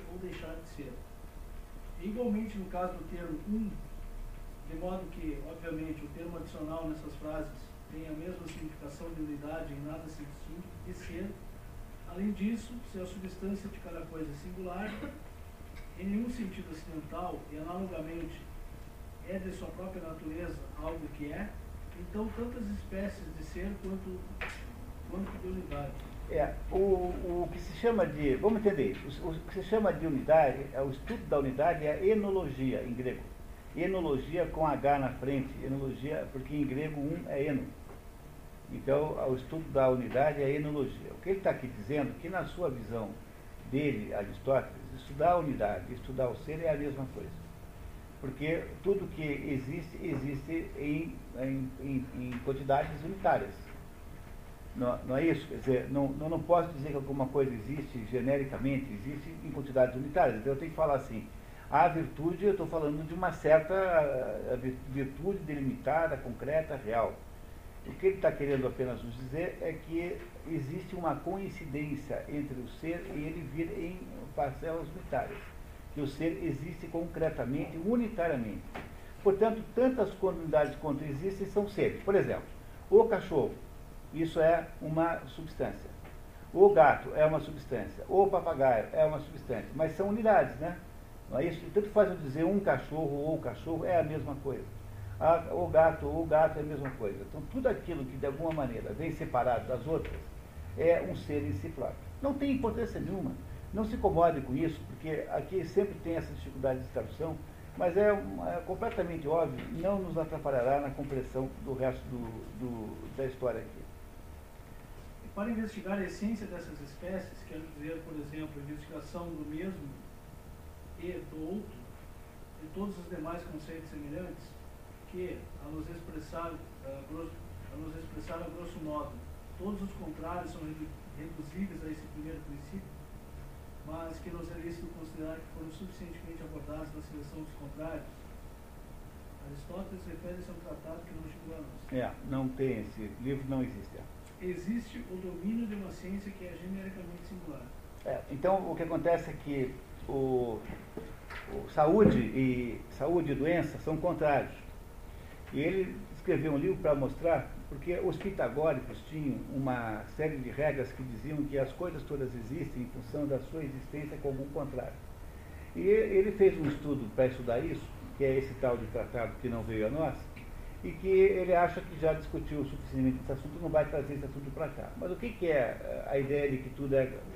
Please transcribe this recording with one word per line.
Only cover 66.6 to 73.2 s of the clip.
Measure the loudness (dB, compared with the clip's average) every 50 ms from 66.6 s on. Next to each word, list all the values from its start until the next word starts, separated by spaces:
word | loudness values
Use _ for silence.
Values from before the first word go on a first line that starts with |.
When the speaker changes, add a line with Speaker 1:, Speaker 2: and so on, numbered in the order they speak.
| 2 2 -4 -4 -2
Speaker 2:
real. | 2 4 4 4 2 0 -4 -10 -14 -14 -14 -14 -14 -14 -14 -14 -14 -14 -12 -10
O | -10 -8
que | 2 4
ele | 4 4
tá | 6 4 4
querendo | 4 4 2 2 4 4 4
apenas | 2 2 2 0 0 0 -4
nos | -4 -6 -6
dizer | -6 -6 -4 -2 -2 -2 -2 -2 -2
é | -4 -4 -4
que | -4 -8 -4 -2 -2 0 -2 -4 -6 -8 -12 -12 -12 -6
existe | -4 -2 -2 -2 -2 -4 -6 -6 -6 -6
uma | -2 0 0 0
coincidência | 0 -2 -4 -4 -2 -4 -6 -6 -8 -8 -6 -4 -4 -2 -2 -4 -4 -4 -4 -4 -4 -4 -4
entre | -4 -4 -4 -4 -6 -6
o | -8
ser | -8 -10 -8 -4 -4 -4 -4 -4 -6 -6
e | -4